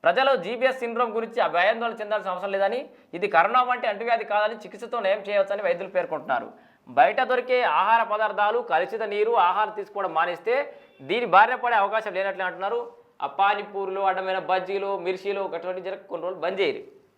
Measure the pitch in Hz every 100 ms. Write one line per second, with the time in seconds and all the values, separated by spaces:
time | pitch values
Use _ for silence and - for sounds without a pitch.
0 | - 208 269 269 175 240 262 262 233 233
1 | 240 220 220 233 175 165 190 226 233 208
2 | 208 208 190 185 196 196 196 233 - -
3 | _ 170 196 165 180 247 247 247 240 202
4 | 233 226 220 208 214 226 185 202 233 247
5 | 196 208 196 202 196 202 196 175 190 180
6 | 170 156 - 123 113 - - _ - 123
7 | 165 220 254 254 247 247 247 156 190 233
8 | 220 214 214 202 208 233 240 160 185 214
9 | 214 202 214 233 175 185 208 196 196 202
10 | 185 160 175 170 - 254 - - - _
11 | 135 214 240 180 226 247 240 226 196 220
12 | 214 180 196 185 185 170 196 233 233 -
13 | _ _ 139 - 196 208 208 196 196 190
14 | 190 185 190 185 185 185 180 196 196 196
15 | 175 185 196 202 190 170 170 185 180 185
16 | - 202 170 185 175 190 175 - - -
17 | _